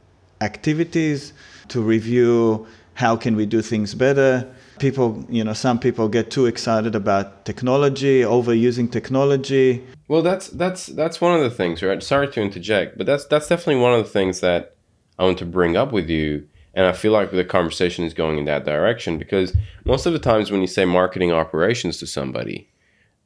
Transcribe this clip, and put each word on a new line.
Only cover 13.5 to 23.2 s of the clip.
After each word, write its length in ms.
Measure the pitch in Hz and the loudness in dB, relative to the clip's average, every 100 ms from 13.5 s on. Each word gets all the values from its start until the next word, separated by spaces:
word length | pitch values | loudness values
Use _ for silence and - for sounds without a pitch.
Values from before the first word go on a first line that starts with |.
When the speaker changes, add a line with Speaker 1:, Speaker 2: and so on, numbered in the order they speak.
| 170 - 135 | -2 2 2
Speaker 2:
one 120 | 123 | 4
of 100 | 120 | 4
the 80 | 104 | 2
things 300 | 104 95 90 | 0 0 0
that 340 | 90 85 - _ _ _ _ - | 0 0 -2 _ _ _ _ 0
I 60 | |
want 160 | 92 90 | 0 0
to 60 | 87 | -2
bring 280 | 92 85 90 | 0 2 2
up 160 | 139 | 0
with 160 | 110 80 | -2 0
you. 400 | 80 78 73 - _ _ | -2 -2 -4 -8 _ _
And 120 | - 92 | 0 0
I 80 | |
feel 180 | 92 107 | 2 2
like 200 | 107 92 | 2 2
the 120 | 92 | -2
conversation 600 | 90 95 85 - 87 87 82 | 0 0 -2 0 -2 -2 -6
is 80 | |
going 240 | 80 80 76 | -2 -2 -2
in 80 | 73 | -2
that 200 | 71 71 | -2 -2
direction, 520 | 76 98 120 95 78 | 0 0 -2 -4 -6
because 380 | - 98 92 - - - | -2 -2 0 -2 -4 -8
most 220 | - 135 170 | -2 0 0
of 80 | |
the 60 | 156 | 0
times 320 | 135 110 98 | 2 2 2
when 100 | 98 | 0
you 60 | 92 | 0
say 180 | - 92 | 0 2
marketing 460 | 90 92 95 87 | 2 2 0 0
operations 640 | 82 80 80 95 120 87 - | 2 0 0 0 0 -4 -6
to 100 | - | -8
somebody, 600 | - 67 58 57 - - _ _ _ _ _ | -8 -6 -8 -8 -12 -16 _ _ _ _ _